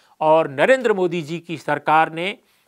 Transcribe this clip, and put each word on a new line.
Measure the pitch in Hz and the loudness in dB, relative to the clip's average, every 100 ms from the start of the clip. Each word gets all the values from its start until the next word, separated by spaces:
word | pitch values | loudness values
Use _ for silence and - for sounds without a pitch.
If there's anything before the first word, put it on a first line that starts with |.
| _ _ | _ _
और | 156 160 151 | 2 2 2
नरेंद्र | 135 196 262 233 | 0 2 2 2
मोदी | 202 180 175 | 0 -2 -4
जी | 147 165 | -6 -10
की | 165 160 | -10 -10
सरकार | - 147 151 156 160 | -6 -4 2 2 2
ने | 160 185 233 _ _ | -2 -8 -10 _ _